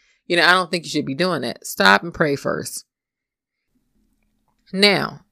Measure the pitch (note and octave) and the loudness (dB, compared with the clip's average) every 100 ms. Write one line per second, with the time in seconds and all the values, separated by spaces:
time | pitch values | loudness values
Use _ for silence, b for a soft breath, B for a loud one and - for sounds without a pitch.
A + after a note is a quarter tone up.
0 | _ _ - F3 D#3+ F#3 E3+ F3+ D3+ D3 | _ _ -2 2 4 4 2 -6 -4 -4
1 | C3+ C3+ F#3 D#3 A#2+ - - - G3 G3 | -4 -2 -2 -2 -6 -8 -12 0 4 4
2 | E3+ - D#3 C#3+ - - - - - _ | 0 -2 -2 -2 -4 -6 -8 -14 -18 _
3 | _ _ _ _ _ _ _ _ _ _ | _ _ _ _ _ _ _ _ _ _
4 | _ _ _ _ _ _ _ F#3+ G#3 F3 | _ _ _ _ _ _ _ 0 2 2
5 | - - _ | -2 -10 _